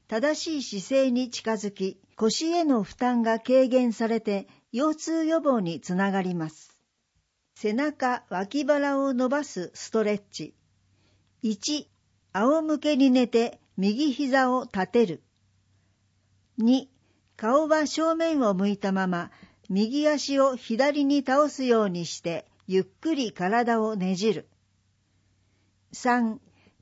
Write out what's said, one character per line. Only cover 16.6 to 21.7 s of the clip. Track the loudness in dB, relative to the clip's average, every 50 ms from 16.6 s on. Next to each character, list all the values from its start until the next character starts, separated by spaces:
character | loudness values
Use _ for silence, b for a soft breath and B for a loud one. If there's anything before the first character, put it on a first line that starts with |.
| 2 4 4 2 0 -4 _ _ _ _ _ _ _ _ _
顔 | -6 -2 2 2 2 4
は | 2 2 2 0
正 | 0 -2 0 0 0 0
面 | 0 0 0 0 2
を | 2 2 2
向 | 2 0 0
い | -2
た | -2 -2 -2
ま | -2 0 0 0
ま、 | -2 -4 -6 -8 b b b b b b b b
右 | -2 0 0 0 0 0 0 0
足 | 0 0 -2 -2 0 2
を | 2 2 0
左 | -2 -6 -4 -2 0 0 2 2 2 2
に | 2 2 0 0
倒 | 2 2 2 2 2
す | 0 -2 0
よ | 2